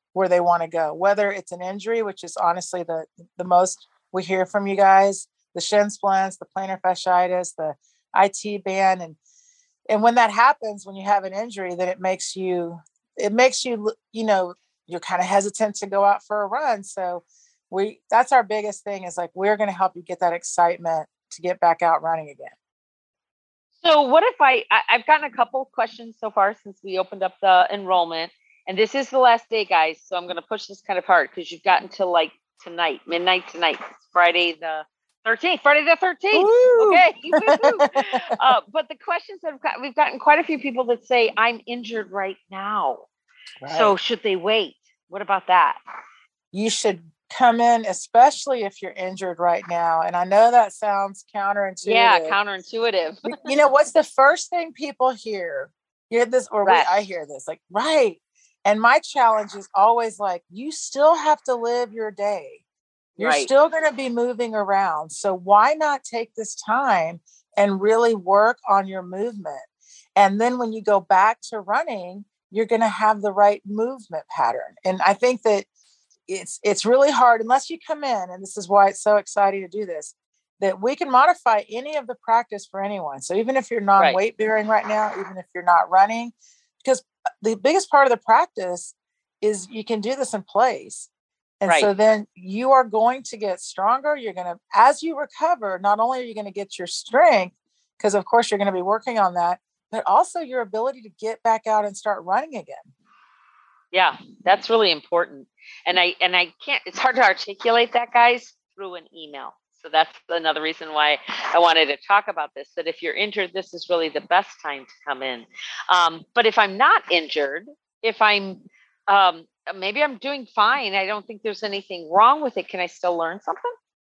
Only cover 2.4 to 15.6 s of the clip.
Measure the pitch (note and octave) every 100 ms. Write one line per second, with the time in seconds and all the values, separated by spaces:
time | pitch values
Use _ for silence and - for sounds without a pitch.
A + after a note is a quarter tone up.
2.4 | F3 F3 - F3+ F3 E3 D#3+ _ E3+ -
3.4 | F3+ F3 F3+ - _ _ _ F#3 E3+ F#3+
4.4 | F#3 G#3 G3 G3 G3 F#3+ G3 G3 - _
5.4 | _ F3+ - G#3 G#3 - G3+ F#3+ F#3+ -
6.4 | - F#3+ F#3+ F#3 F#3 F3 F#3 F3+ F3+ F3+
7.4 | F3 - D#3 D3 _ _ _ F#3 G3 -
8.4 | G#3 G#3 G3 F#3+ F#3+ F#3 E3 D#3 _ _
9.4 | _ _ _ _ - G#3+ A3+ A#3+ A3+ G#3
10.4 | B3 D4 A3 G#3 F#3+ G3 G3 G3+ F#3+ F#3+
11.4 | A#3+ G3+ F3+ F3 F3+ F3+ F#3 F#3 - F#3+
12.4 | F#3 F3 E3+ E3+ _ _ _ - G#3 A3
13.4 | C4 B3+ B3+ A#3 G#3 A3 _ A3 A3 F#3+
14.4 | F3+ F3+ _ _ _ E3+ - F#3 F3+ G3+
15.4 | G3+ -